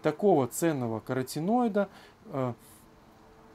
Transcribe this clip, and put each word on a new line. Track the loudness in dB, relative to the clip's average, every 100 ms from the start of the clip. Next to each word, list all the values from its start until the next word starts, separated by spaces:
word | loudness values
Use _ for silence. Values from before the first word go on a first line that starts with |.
такого | -2 2 4 4 2
ценного | 0 0 0 -2 -4
каротиноида, | -4 -4 -4 -4 0 0 2 0 -2 -6 -20 -20 -10
э, | -4 -4 -6 -16 -20 -20 -20 -20 -20 -20 -20 -20